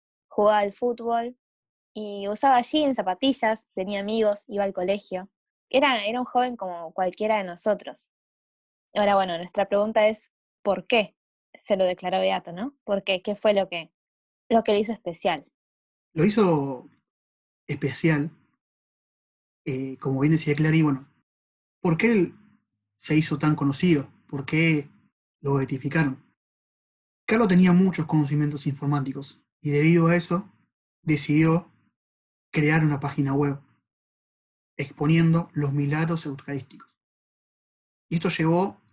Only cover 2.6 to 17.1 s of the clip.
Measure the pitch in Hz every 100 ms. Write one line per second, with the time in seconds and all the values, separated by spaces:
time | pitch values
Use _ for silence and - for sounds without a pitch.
2.6 | 240 302 285 240 190 185 269 262 220 220
3.6 | - - 190 202 202 226 214 208 - 202
4.6 | 196 190 180 202 - 185 190 _ _ _
5.6 | _ 262 277 233 202 247 247 247 254 240
6.6 | 190 175 165 - 185 180 214 220 185 175
7.6 | 214 202 - - - _ _ _ _ _
8.6 | _ _ _ - 202 196 185 170 180 -
9.6 | 196 202 214 220 214 220 - _ _ _
10.6 | 208 190 - 233 196 _ _ _ _ -
11.6 | - 196 185 180 180 190 190 190 180 175
12.6 | 262 - - 202 196 185 214 202 214 196
13.6 | 190 170 160 _ _ _ _ _ - 226
14.6 | 226 208 214 220 180 165 190 156 - _
15.6 | _ _ _ _ _ 160 190 214 190 151
16.6 | 139 123 - _ _